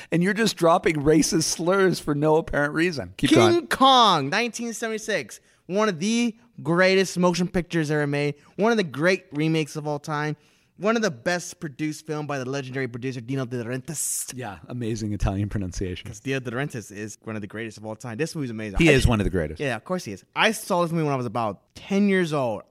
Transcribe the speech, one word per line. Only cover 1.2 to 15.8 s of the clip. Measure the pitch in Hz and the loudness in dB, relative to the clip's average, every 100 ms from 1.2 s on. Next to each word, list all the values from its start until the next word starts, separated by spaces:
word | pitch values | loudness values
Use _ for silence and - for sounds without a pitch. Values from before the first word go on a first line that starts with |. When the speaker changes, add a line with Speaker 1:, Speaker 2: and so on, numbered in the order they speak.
| 143 175 | 4 2
Speaker 1:
slurs | 156 - 170 196 190 165 | 0 -2 0 2 2 2
for | - | -2
no | 143 156 156 | 0 4 2
apparent | 160 143 147 | 2 -2 -2
reason. | 151 175 147 92 - | 0 -2 -2 -8 -2
Keep | - | 4
Speaker 2:
King | 302 | 8
Speaker 1:
going. | - 349 277 | 8 4 0
Speaker 2:
Kong, | - 269 262 220 170 139 | 4 6 8 6 4 2
nineteen | 185 240 208 233 | -2 -4 -4 -8
seventy-six. | 214 226 220 214 196 107 - _ _ - | -6 -6 -6 -4 -4 -4 -14 _ _ -4
One | 185 214 | 0 2
of | 165 | 0
the | 196 233 240 208 _ - | 0 2 0 -2 _ -8
greatest | 131 170 185 190 185 180 | 0 4 4 4 2 2
motion | 180 170 180 | 2 2 0
pictures | 190 - 170 147 | -2 -2 -2 0
ever | 151 | 0
made. | 147 143 147 143 _ - | 0 0 -2 -4 _ -2
One | 208 | 2
of | 233 | 2
the | |
great | 180 123 170 190 - | 0 0 2 2 -2
remakes | 143 156 160 151 156 | -2 0 0 -2 -6
of | 151 | -6
all | 147 | -6
time. | - 147 151 147 _ _ _ - | -6 -4 -4 -6 _ _ _ -6
One | 185 233 | 0 2
of | |
the | 214 | 0
best | 123 143 175 170 - | -2 -2 -4 -4 -12
produced | 165 131 156 151 - | -12 -6 -6 -6 -8
film | 151 147 | -8 -6
by | 143 | -6
the | |
legendary | 127 139 131 127 127 | -6 -6 -6 -6 -6
producer | 120 127 131 | -6 -8 -8
Dino | 113 135 | -6 -6
De | 127 127 | -4 -6
Laurentiis. | 113 127 127 151 - - - | -6 -8 -8 -6 -6 -6 -8
Speaker 1:
Yeah, | 131 120 92 - | -10 -10 -12 -10
amazing | 123 113 110 107 | -6 -4 -4 -4
Italian | 104 113 98 101 | -2 0 0 -2
pronunciation. | 107 92 - | -4 -6 -6